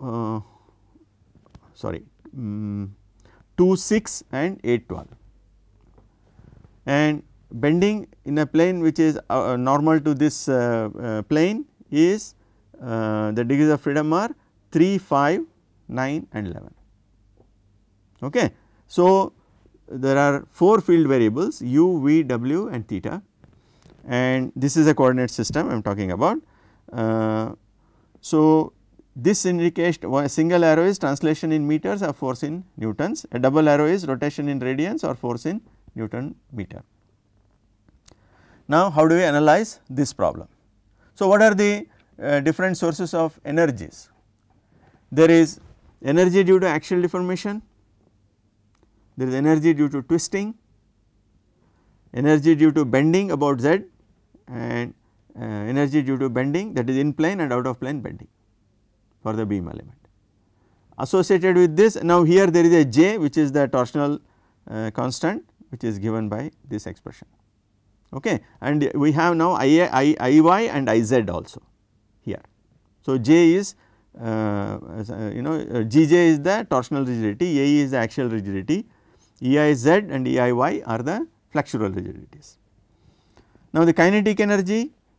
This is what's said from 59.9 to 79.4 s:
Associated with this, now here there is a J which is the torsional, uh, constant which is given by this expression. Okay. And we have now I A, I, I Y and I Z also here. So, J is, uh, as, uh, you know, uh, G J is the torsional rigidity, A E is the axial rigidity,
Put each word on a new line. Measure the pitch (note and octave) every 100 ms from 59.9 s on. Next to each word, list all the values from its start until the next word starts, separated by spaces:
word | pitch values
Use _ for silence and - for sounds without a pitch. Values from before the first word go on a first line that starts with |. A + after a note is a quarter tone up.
| - _ _ _ _ _ _ _ _ _ -
Associated | - F#3 F3+ F#3 F#3 F3+
with | F3 D#3
this, | G#3+ -
now | E3 F3
here | E3 F#3 G3
there | E3+ E3
is |
a | E3+ C#3
J | A#2+ F#3 A3
which | C#3+ D#3
is | C#3+
the | C#3+ C3
torsional, | C3 A#2+ D3 C#3+ D3 _ _ _ _ -
uh, | G#2+ A2
constant | B2+ B2+ B2+ E3 A3 - _ -
which | B2
is | A#2 G2+
given | A2 A2+ G#2+
by | G#2 D#3 _ C3+
this | G#2+ -
expression. | - - - - _ _ _ _ _ _ _ -
Okay. | C3+ A3 E3+ _ -
And | B2+ D3 C#3+ D3
we | D3
have | D3 F3 E3
now | E3+
I | C#3+ C3+
A, | D#3+ F3+
I, | C3 D3 -
I | B2+ D3+
Y | D#3+ G3
and | A3+ C#3 B2+
I | A2+
Z | A2 B2+ G2
also | F2 - - _ _ _ _ _ _
here. | - - _ _ _ _ _ _
So, | - C3
J | A#2 E3 E3
is, | F#3 G3 - _ _ _ -
uh, | A2+ A2 G#2+ G#2 G2+ G2+ - G2
as, | G#2+
uh, | A2 G#2+ A2+
you |
know, | C#3 D#3+
uh, | - B2
G | A2 C#3 D3+
J | F3 E3+
is | D3+
the | D#3+ G#3+ A3
torsional | C3 B2 C#3+ B2+
rigidity, | A#2 G#2+ G#2 F3+ C#3+
A | C#3+
E | D3
is | C#3
the | C3
axial | A2+ - B2
rigidity, | A2 G2 G2 F#2+ F#3 - _ _ _ _ -